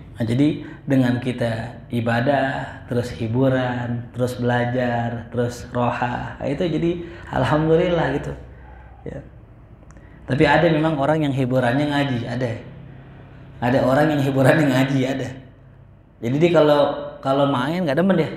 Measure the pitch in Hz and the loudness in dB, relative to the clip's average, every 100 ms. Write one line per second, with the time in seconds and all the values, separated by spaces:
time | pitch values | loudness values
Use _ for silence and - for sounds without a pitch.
0 | - - 113 123 147 - - - - 135 | -14 -6 -2 2 2 0 -8 -12 0 2
1 | 123 120 127 120 117 110 - - - 120 | 2 0 -2 -2 -2 -4 -8 -12 -8 -4
2 | 117 117 131 139 135 135 135 - - 120 | 0 0 2 2 0 -4 -8 -12 -6 -4
3 | 113 - 113 120 135 131 127 123 120 120 | -4 -4 -4 2 2 2 0 -4 -4 -6
4 | - 120 123 - 120 120 120 127 123 117 | -8 -4 -4 -2 0 0 0 0 -2 -2
5 | 117 117 117 120 120 - - 123 120 - | -2 -6 -6 -4 -4 -4 -8 -2 -2 -2
6 | 123 123 - - - 143 180 156 170 175 | -4 -4 -8 -6 -4 -2 -2 0 0 -2
7 | - - - 131 127 151 160 160 180 170 | -6 -14 -6 -2 2 2 4 4 4 2
8 | 139 139 143 139 - - - - - - | 0 -2 -6 -10 -14 -20 -20 -20 -20 -18
9 | - - - - - - - - - - | -14 -14 -14 -20 -20 -20 -20 -20 -20 -20
10 | - - - 143 151 156 165 151 160 151 | -20 -16 -4 2 4 6 6 4 2 2
11 | 139 156 147 131 127 127 120 131 147 143 | 2 2 0 0 0 2 2 2 0 0
12 | 139 120 110 123 127 104 - - - - | 0 -2 -4 -4 -4 -6 -12 -16 -18 -20
13 | - - - - - - 120 135 123 135 | -20 -20 -20 -20 -20 -4 0 2 4 4
14 | 156 147 135 135 131 160 143 127 135 139 | 2 2 0 4 4 4 4 2 2 0
15 | 127 135 127 - - - - - - - | 0 -4 -8 -10 -18 -20 -20 -20 -20 -20
16 | - - 113 139 170 160 151 143 143 - | -20 -8 -2 2 4 6 6 6 4 0
17 | - - 135 139 139 131 127 175 170 135 | -10 -6 -2 2 2 2 0 -2 0 2
18 | 190 170 147 | 4 4 0